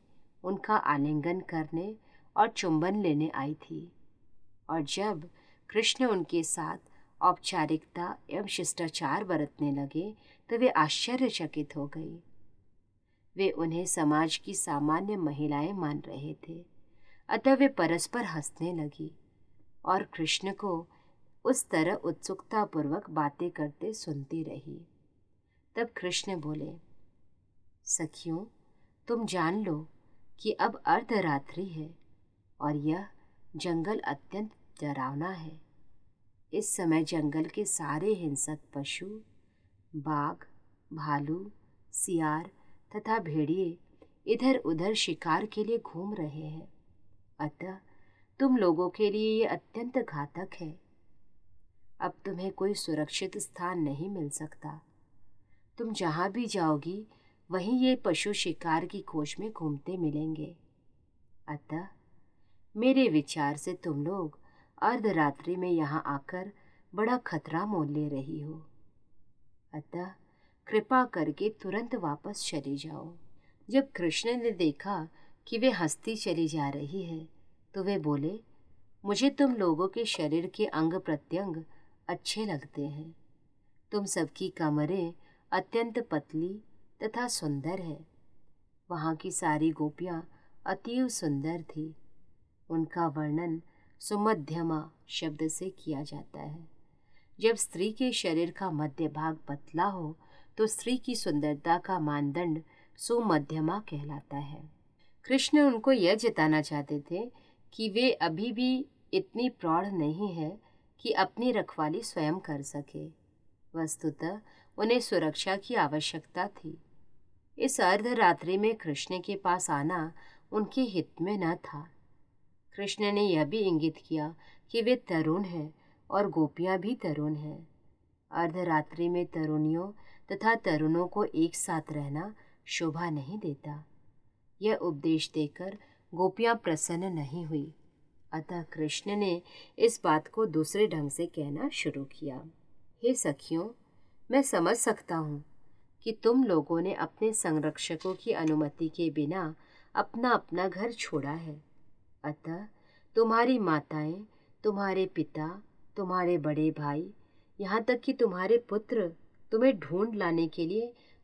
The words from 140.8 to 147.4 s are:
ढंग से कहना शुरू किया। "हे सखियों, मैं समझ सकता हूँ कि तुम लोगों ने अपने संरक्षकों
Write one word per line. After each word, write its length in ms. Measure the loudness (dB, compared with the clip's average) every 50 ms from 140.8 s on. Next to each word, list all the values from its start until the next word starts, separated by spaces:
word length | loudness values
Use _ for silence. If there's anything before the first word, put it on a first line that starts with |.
| 4
ढंग 240 | 4 2 0 -2 -2
से 160 | -2 -4 -4
कहना 420 | -4 -4 -4 -4 -4 -4 -4 -4 -4
शुरू 360 | -4 -4 -4 -4 -4 -4 -8
किया। 400 | -10 -12 -10 -8 -8 -8 -8 -12 -16 -18 -20 -20 -20 -20 -20 -20 -20 -6 _
"हे 120 | 2 2 2
सखियों, 560 | 2 2 -2 -2 -4 -4 -2 -2 -2 -2 -2 -8 -14 -20 _ _ -20 -20 -20 -20 -16 -4 2
मैं 120 | 4 4
समझ 340 | 4 4 4 4 4 4 4
सकता 400 | 4 2 2 0 0 -2 -4 -2
हूँ 280 | -2 -2 -2 -4 -6 -8 -12 -18 -20 -20 -20 -20 -20 -20 _ _ -10
कि 100 | -6 -6
तुम 320 | -2 2 4 6 6 6 6
लोगों 360 | 6 4 4 4 2 2 0
ने 140 | 0 0 -2
अपने 380 | -2 -4 -4 -2 0 0 2
संरक्षकों 800 | 2 2